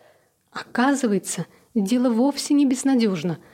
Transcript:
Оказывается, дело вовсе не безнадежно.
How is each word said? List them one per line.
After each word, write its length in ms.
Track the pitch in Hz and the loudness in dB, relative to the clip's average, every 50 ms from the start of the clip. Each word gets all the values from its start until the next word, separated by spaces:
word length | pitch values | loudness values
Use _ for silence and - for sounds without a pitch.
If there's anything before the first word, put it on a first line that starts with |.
| _ _ _ _ _ _ _ _ _ _ | _ _ _ _ _ _ _ _ _ _
Оказывается, 960 | _ - - - - - 240 269 285 247 - 233 202 185 - - - - 165 - _ _ _ _ _ | _ -16 -16 -8 -2 0 2 2 2 0 0 0 0 -2 -2 -6 -8 -8 -8 -10 _ _ _ _ _
дело 340 | 233 196 190 247 247 247 262 | -4 -2 0 0 0 2 0
вовсе 460 | 233 220 247 285 285 - - - 294 | 2 2 0 0 0 -4 -2 0 2
не 100 | 285 294 | 2 4
безнадежно. 720 | 262 262 254 - 277 269 247 226 214 190 170 147 175 160 - - - | 2 0 0 0 0 2 2 2 0 0 -2 -4 -4 -6 -6 -10 -20